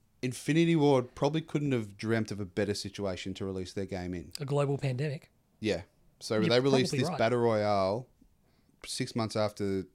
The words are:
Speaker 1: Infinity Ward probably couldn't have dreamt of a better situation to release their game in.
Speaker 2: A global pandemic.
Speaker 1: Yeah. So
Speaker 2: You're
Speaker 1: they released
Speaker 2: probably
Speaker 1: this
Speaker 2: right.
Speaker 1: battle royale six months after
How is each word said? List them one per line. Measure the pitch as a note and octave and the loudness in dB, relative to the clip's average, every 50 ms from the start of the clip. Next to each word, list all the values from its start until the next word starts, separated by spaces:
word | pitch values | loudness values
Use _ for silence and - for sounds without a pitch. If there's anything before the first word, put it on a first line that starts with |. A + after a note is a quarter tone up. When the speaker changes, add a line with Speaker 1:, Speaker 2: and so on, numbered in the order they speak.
| _ _ _ _ - | _ _ _ _ -6
Speaker 1:
Infinity | B2+ B2 - - - D3 E3 E3+ E3 E3+ | -6 -6 -4 -2 0 2 4 4 4 4
Ward | D#3+ C#3+ D3 C#3+ C3 B2 - - | 6 6 6 6 4 2 0 -4
probably | - C#3+ C#3+ D3+ D#3+ | -2 0 0 0 -2
couldn't | D#3 - - D#3 D3 D3 C3 | -4 -2 -2 -2 0 0 0
have | A#2+ G#2+ G2+ G2 | 0 -2 -4 -8
dreamt | G2+ - A2 A2+ A2+ A2 - | -8 -2 0 0 0 0 -2
of | G#2+ G2 | -4 -8
a | G#2 | -8
better | F2+ - - G#2 G2 G2+ | -4 -2 0 0 0 0
situation | - - G2 - - G2+ G2 F#2 F2 - G2+ F#2+ | -4 -6 -8 -6 -4 -4 -4 -4 -4 -6 -8 -8
to | - G#2 | -6 -6
release | G2 F#2+ F#2+ F#2 F2+ - | -6 -4 -6 -8 -6 -6
their | G#2 G2 | -8 -6
game | F2+ G2 F#2 F2+ F2+ F2+ | -6 -6 -6 -6 -6 -6
in. | F2 D#2+ - - - | -8 -8 -10 -10 -10
Speaker 2:
A | D3+ | -6
global | B2+ C#3+ C#3+ C#3+ C#3 C#3+ C3+ | -2 -2 0 0 0 -2 -2
pandemic. | - C3+ B2+ B2 D3 D#3 C3 E3 - - _ _ _ _ _ _ | -2 -4 -4 -4 -4 -6 -6 -8 -12 -18 _ _ _ _ _ _
Speaker 1:
Yeah. | G#2+ G#2+ F#2+ E2 - - _ _ _ _ _ _ | -2 0 0 -2 -4 -10 _ _ _ _ _ _
So | - - A#2 | -6 -2 0
Speaker 2:
You're | A2 - - | 2 4 4
Speaker 1:
they | A#2 B2+ | 4 4
released | C3 C#3 C3+ C3+ B2+ - | 6 6 4 4 4 2
Speaker 2:
probably | - C3+ C3 | 2 0 0
Speaker 1:
this | E3 | 0
Speaker 2:
right. | F3 C3+ | 0 0
Speaker 1:
battle | A#2 A2+ B2 B2 | 2 2 2 4
royale | A#2 A#2 A2 G#2+ G#2 G#2 G#2 G2 F#2+ F#2+ G2+ A#2+ C3 - _ _ - _ _ _ _ _ _ _ _ _ _ _ - | 4 4 4 2 2 2 2 2 2 2 0 -2 -4 -10 _ _ -20 _ _ _ _ _ _ _ _ _ _ _ -14
six | - - - C3 - - | -12 -8 -6 -6 -4 -4
months | B2 A2 G#2+ - | -4 -4 -2 0
after | A2 G#2+ G#2 G#2 - G#2 G2 G2 F#2+ F#2 - | 0 -2 -2 -2 -4 -4 -2 -2 -2 -4 -6